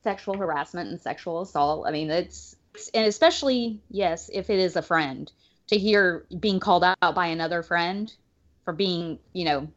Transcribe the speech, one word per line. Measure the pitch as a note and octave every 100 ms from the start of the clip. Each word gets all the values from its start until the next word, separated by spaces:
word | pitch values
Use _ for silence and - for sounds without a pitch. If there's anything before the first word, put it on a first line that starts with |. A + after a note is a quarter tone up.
sexual | A3+ G3 - G3
harassment | F3+ D3 C#3+ F3 A#2+
and | E3+
sexual | - D#3 F3+ E3
assault. | F#3+ D3 C#3+ D#3 -
I |
mean, | D3+ D#3
it's, | E3 - - - - _ - -
and | A3+ A3
especially, | G#3 E4 E4 C#4 B3+ A#3 G#3+ _
yes, | G3 F3+ E3 -
if | F#3+ F#3
it | G3
is | F#3 E3+
a |
friend, | D3+ E3 C#3+ C3 D3 _ _ _ -
to | G#3
hear | G3+ G3+ F#3 E3+ - F3+
being | G#3+ F#3+
called | G#3 F3
out | F3+ F#3 F3
by | F3+ F3
another | E3 E3 E3+
friend | E3+ E3+ E3+ G3 A3 - _ _ _ _
for | -
being, | D#3+ G3 F3 E3+ - _
you | F#3
know | E3 C#3 D#3